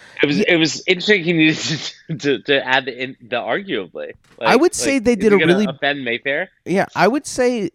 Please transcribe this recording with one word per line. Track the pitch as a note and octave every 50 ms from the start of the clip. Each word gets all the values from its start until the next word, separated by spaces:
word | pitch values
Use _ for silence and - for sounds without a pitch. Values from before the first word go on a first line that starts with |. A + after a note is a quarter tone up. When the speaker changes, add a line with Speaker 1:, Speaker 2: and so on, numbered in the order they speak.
| - - - -
Speaker 1:
It | -
was, | C#3+ D3 F#3+
Speaker 2:
Yeah. | A3 -
Speaker 1:
it | F3 D#3+
was | D#3+ D3+ - - - F3
interesting | F#3 F3+ - G#3 G#3+ F#3+ D#3
he | F3
needed | F3 D#3+ D#3 D#3 D#3 -
<laughs> | - - D#3 C3+ - - - - _ -
to, | E3 B2
to, | C3+ C#3+ C3+ G2+
to | - - C#3 C#3 A2 B2
add | C3 C#3 C3
the | C3 A#2+ -
in, | C3 C3 C3 -
the | A#2+ G#2+ A#2 A#2
arguably. | G2 G#2+ B2+ F3+ G3+ G3 D3+ G#2+ F#2 D#2+ - D#2 D2+ D#2 - _ _ _ _ -
Speaker 2:
I | - - G3
Speaker 1:
Like, | C4
Speaker 2:
would | D#4+ F4+ -
say | - B3 A#3+ C#4
Speaker 1:
like, | C4+ G#3
Speaker 2:
they | B3 A#3+
Speaker 1:
is | F#3
Speaker 2:
did | G3 A3
Speaker 1:
he | G3+ F#3+
Speaker 2:
a |
Speaker 1:
gonna | D#3+ E3 F3+
Speaker 2:
really | G3+ G#3+ F3 D#3
Speaker 1:
offend | - - C#3 C#3+ C#3+ C3
Mayfair? | A#2+ A#2 A#2+ - C#3 C#3 D#3 F#3 - _ _ -
Speaker 2:
Yeah, | - E3+ G3 D#3+ - - C3+
I | E3+ G3+
would | B3 D4+ -
say | - - - B3 B3 B3+ A3+ G3 - -